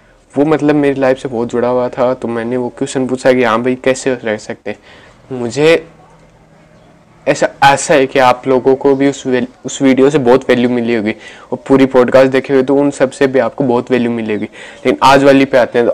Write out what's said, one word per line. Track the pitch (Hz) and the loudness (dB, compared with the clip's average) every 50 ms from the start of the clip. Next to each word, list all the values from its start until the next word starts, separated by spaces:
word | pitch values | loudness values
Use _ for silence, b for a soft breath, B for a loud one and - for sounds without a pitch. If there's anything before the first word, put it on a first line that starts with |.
| b b b b b b - | b b b b b b -4
वो | 139 147 | -2 0
मतलब | 156 156 143 147 147 151 | 0 0 0 0 0 0
मेरी | 147 143 143 135 135 | 2 0 0 0 0
लाइफ | 135 127 135 - | 0 -2 -2 -2
से | - 127 | -4 -8
बहुत | 117 110 120 117 | -6 -6 -6 -4
जुड़ा | 123 120 120 123 | -4 -2 -2 -2
हुआ | 123 123 123 123 | -2 -2 -4 -4
था। | - 135 123 123 131 | -2 -2 -2 -2 -2
तो | - 117 113 | -4 -6 -6
मैंने | 117 117 113 120 127 | -6 -6 -6 -4 -4
वो | 127 123 117 | -4 -6 -6
क्वेश्चन | - - 135 135 - 135 127 | -6 -8 -8 -6 -4 -6 -4
पूछा | 123 127 127 - 135 | -4 -6 -2 0 0
कि | 127 127 | 2 2
हाँ | 120 113 107 117 | 2 0 0 0
भाई | 123 127 127 | -2 -4 -4
कैसे | 127 - 135 127 - - 135 127 | -2 -2 -2 -2 -2 -2 -6 -6
रह | 120 117 110 104 | -4 -4 -6 -6
सकते | 107 - - 110 _ - 101 | -6 -8 -14 -16 _ -12 -14
हैं। | 107 _ B B B B B B B B _ - | -14 _ B B B B B B B B _ -14
मुझे | 131 123 120 117 110 139 151 160 165 - - - - _ - _ _ _ _ _ _ _ _ _ _ _ _ _ _ _ _ _ _ _ _ _ _ _ - 143 | -10 -8 -8 -6 -4 0 2 2 2 2 -2 -10 -20 _ -20 _ _ _ _ _ _ _ _ _ _ _ _ _ _ _ _ _ _ _ _ _ _ _ -6 -6
ऐसा | 147 - 165 - - - | -2 -2 -2 -4 -2 2
आशा | 143 139 139 131 - - 165 | 2 2 2 2 0 0 2
है | 139 135 | 2 2
कि | 131 - 139 | 0 0 2
आप | 127 127 127 - - 135 | 2 2 2 0 0 0
लोगों | 131 123 113 135 131 | 0 2 2 2 0
को | 135 139 143 139 | 2 2 0 2
भी | 135 139 143 | 2 0 -2
उस | 135 - - | -2 -4 -4
वे-, | 131 127 123 120 - - _ - | -2 -2 -2 -2 -6 -10 _ -14
उस | - - - | -14 -6 0
वीडियो | 139 135 127 131 131 143 | 2 2 4 4 2 2
से | 147 139 | 2 2
बहुत | 123 120 127 131 - - | 2 4 2 2 2 0
वैल्यू | 123 120 123 123 | 0 0 0 -2
मिली | 123 120 113 117 120 | -2 -2 -2 -2 -4
होगी, | 110 101 110 107 B B B B B B B | -2 -2 -4 -6 B B B B B B B
और | 127 - - | -12 -10 0
पूरी | - 139 131 135 | 0 2 4 4
पॉडकास्ट | 131 - 127 123 120 - 131 135 131 | 4 4 2 2 4 4 4 4 4
देखे | 131 131 131 - 139 | 2 -2 -2 0 0
हुए | 131 | 0
तो | 127 139 139 | 0 2 0
उन | 139 143 143 | 0 0 -2
सब | - - - - | 0 -2 -4 -4
से | - - 143 | 0 -2 -2
भी | 131 131 131 | 0 0 0
आपको | 117 110 - - 143 | -2 -2 -4 -4 -2
बहुत | 123 120 123 123 - | -2 -2 -2 -2 -2
वैल्यू | 127 120 117 117 | -2 -2 -2 -2
मिलेगी। | 117 117 110 107 107 101 107 | -4 -4 -6 -6 -6 -6 -6
लेकिन | - - - - - - - - 127 - - | -10 -12 -20 -20 -20 -18 -4 -2 -2 -2 2
आज | - 131 139 139 135 | 4 4 4 6 6
वाली | 139 135 135 135 | 4 4 4 2
पे | 135 135 123 | 2 2 0
आते | 113 - - 120 | 0 2 0 0
हैं। | 120 104 | 0 0